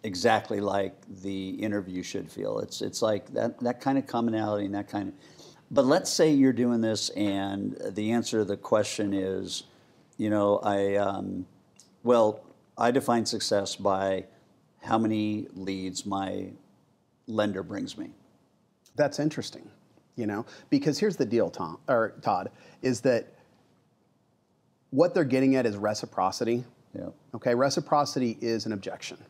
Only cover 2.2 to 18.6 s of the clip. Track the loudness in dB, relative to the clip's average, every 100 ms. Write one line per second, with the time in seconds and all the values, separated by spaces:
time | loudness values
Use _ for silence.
2.2 | -8 -6 -4 -4 -6 -6 -6 -2 0 0
3.2 | -2 -2 -2 -2 -4 -2 0 -2 -2 -2
4.2 | 0 0 -2 -2 -2 -6 -6 -6 -8 -10
5.2 | -20 -20 -20 -20 _ 2 4 2 0 2
6.2 | 4 6 6 4 2 2 0 -2 -4 -2
7.2 | -2 0 -4 -4 -6 -6 -8 -4 0 0
8.2 | 0 0 0 -2 2 2 2 -2 -2 0
9.2 | -2 -4 -6 -10 -12 _ _ _ _ -4
10.2 | 0 2 4 2 2 2 2 2 0 -2
11.2 | -6 -8 -10 -16 _ _ -20 _ 2 6
12.2 | 4 2 -12 -20 _ 0 2 2 2 0
13.2 | 0 -4 0 0 0 -2 0 0 0 -2
14.2 | -6 _ _ _ _ _ -2 0 2 0
15.2 | 0 -4 -6 -10 -6 -6 -6 -8 -4 -4
16.2 | -4 -6 -8 -14 _ _ _ _ _ _
17.2 | -6 0 0 -2 -6 -8 -8 -10 -14 -14
18.2 | _ _ _ _